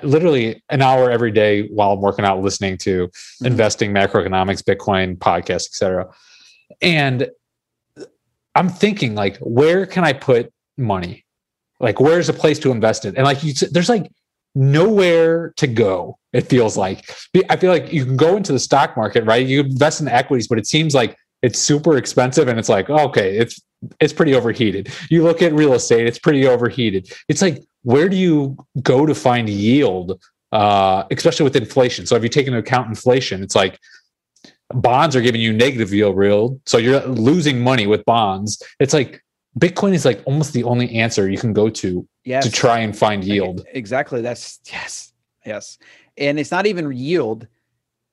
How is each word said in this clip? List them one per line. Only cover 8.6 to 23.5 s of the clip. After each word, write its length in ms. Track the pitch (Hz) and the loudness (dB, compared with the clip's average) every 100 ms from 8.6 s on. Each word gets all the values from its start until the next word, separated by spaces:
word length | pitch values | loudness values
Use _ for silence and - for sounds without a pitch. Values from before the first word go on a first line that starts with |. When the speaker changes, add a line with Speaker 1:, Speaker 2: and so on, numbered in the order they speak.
| 180 | 0
Speaker 1:
thinking, 440 | 180 208 208 123 | 0 -2 0 -4
like, 240 | 104 101 - | -2 -4 -4
where 480 | - 120 156 185 185 | -2 2 4 2 -2
can 180 | 185 | 0
I 100 | 165 | 0
put 380 | 139 - 120 120 _ _ - | 0 2 0 0 _ _ -8
money? 480 | 117 95 87 - _ _ _ _ _ - | -4 -4 -6 -12 _ _ _ _ _ -6
Like, 200 | 120 101 | -2 2
where's 280 | 139 170 160 | 2 2 0
a 60 | |
place 240 | - 156 147 | 0 0 0
to 120 | 135 | 0
invest 340 | 117 110 110 104 | 0 0 0 -4
it? 80 | 92 | 0
And, 80 | |
like, 200 | 131 139 | 0 0
you 80 | 151 | -4
s-, 180 | 135 196 | -2 -2
there's, 180 | 170 175 | 0 0
like, 220 | 233 - _ _ _ _ 139 | 0 -2 _ _ _ _ 0
nowhere 1000 | 135 147 196 208 180 165 165 165 165 - | 2 4 4 4 4 4 2 0 -4 -4
to 100 | 143 | -2
go. 500 | 113 104 92 85 - _ | 0 0 0 -6 -14 _
It 80 | 120 - | -4 2
feels 280 | 127 110 110 | 2 2 0
like, 340 | 95 92 - - - | -4 -6 -12 -20 -2
Be-, 100 | 185 185 | 0 2
I 40 | 156 | 0
feel 160 | 185 | 2
like 220 | 165 131 | 0 0
you 100 | 156 | -4
can 140 | 127 131 | 0 2
go 180 | 156 208 | 2 2
into 160 | 185 | 0
the 80 | 127 | -2
stock 380 | - 139 160 127 | 2 2 2 -2
market, 280 | 107 120 110 | -2 0 2
right? 200 | 117 131 | 2 2
You 160 | 135 | 0
invest 400 | 135 127 143 - | 0 2 0 0
in 60 | 143 | -2
equities, 400 | 139 139 131 110 | 0 0 -2 -2
but 100 | 110 | -4
it 80 | 104 | 0
seems 300 | 156 160 135 | 0 2 2
like 200 | 113 - _ _ | 0 -4 _ _
it's 180 | 123 - | -2 -2
super 380 | - 147 165 139 | 0 0 2 0
expensive, 500 | - - 127 160 127 | 0 0 0 2 2
and 100 | 113 | 0
it's 80 | 104 | 0
like, 200 | 104 95 | 0 2
okay, 480 | 151 143 - 95 101 | 0 2 0 0 0
it's, 240 | 117 | -2